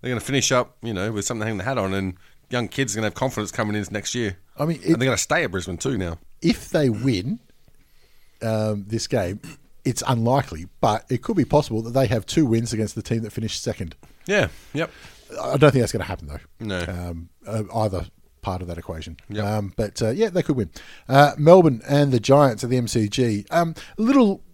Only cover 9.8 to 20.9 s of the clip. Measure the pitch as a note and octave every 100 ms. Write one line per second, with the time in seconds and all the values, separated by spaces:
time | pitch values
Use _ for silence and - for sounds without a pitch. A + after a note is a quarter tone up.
9.8 | - A#2 - A#2 A#2 C3+ C3 E2 F2 -
10.8 | - G#2 - B2 - G3 B2+ D3 D3+ A2
11.8 | A#2 B2 B2+ A#2 - - C#3+ A2+ A2+ A2
12.8 | G#2+ - - A2+ A2 - A2 - - G#2+
13.8 | F2 - - - - G3+ G#2+ - - C#3
14.8 | E3 - - - - - - C#3+ D3 C3
15.8 | A2 A2+ F2+ F2+ D2 D2 - - A2+ F#2
16.8 | E2+ F2+ F2 E2+ E2+ _ - A2 G#2 A#2
17.8 | A2 F#2 D#2+ _ _ _ - F#2 F2 E2+
18.8 | - D#2+ E2+ D#2+ - G#2 G#2 G#2+ G2+ -
19.8 | G#2 - A2 C#3+ A3 F3+ - C3+ F#2 -
20.8 | -